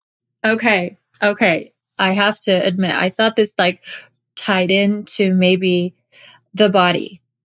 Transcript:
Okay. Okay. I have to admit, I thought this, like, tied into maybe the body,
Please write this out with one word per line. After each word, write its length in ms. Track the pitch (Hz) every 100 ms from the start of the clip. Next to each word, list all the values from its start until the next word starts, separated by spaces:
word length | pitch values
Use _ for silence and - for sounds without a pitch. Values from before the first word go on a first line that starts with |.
| _ _ _ _
Okay. 540 | 220 226 233 196 180 - _ -
Okay. 520 | 208 208 202 160 - _ _ -
I 120 | 190
have 260 | 196 202 208
to 80 | -
admit, 420 | 185 - 185 180 -
I 140 | 185
thought 260 | - 220 220
this, 200 | 208 -
like, 260 | 180 180 - - - _ _ -
tied 340 | - 190 180
into 640 | 190 202 208 - - 190
maybe 600 | 185 180 185 185 180 180 _ _ _ - - _
the 160 | 190 208
body, 520 | 190 175 170 - 185 _ _